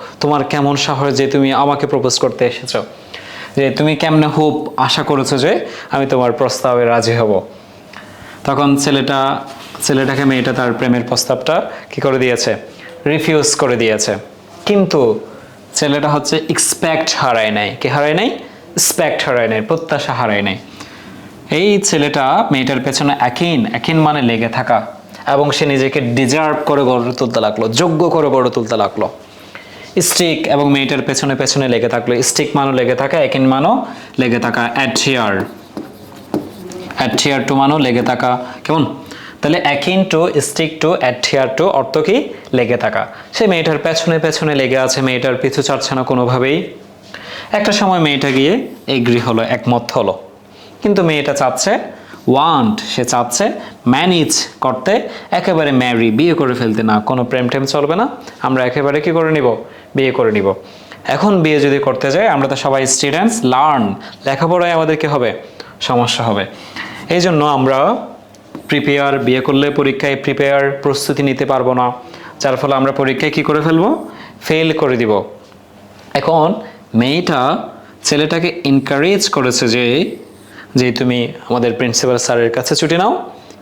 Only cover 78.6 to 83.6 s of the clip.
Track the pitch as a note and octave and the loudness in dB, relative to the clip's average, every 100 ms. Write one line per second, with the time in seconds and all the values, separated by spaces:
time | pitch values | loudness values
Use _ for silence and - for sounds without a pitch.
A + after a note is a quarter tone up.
78.6 | C#3 C#3 C#3 C#3 F3 G3+ - C#3+ B2+ B2 | 2 2 2 0 2 2 0 0 0 0
79.6 | A#2+ A#2+ A#2+ C#3 - - - - - - | 0 2 2 0 -2 -6 -16 -20 -20 -20
80.6 | - B2+ B2 B2 B2 B2 A#2 - - A#2+ | -4 0 0 2 0 0 -2 -6 -4 0
81.6 | A#2+ A2+ B2 A2+ B2+ A#2+ - A#2+ A#2 B2 | 0 0 -2 0 0 0 0 2 2 0
82.6 | - D3+ D#3 E3+ G#3 F4+ - - - - | -2 0 0 2 2 0 -6 -16 -20 -6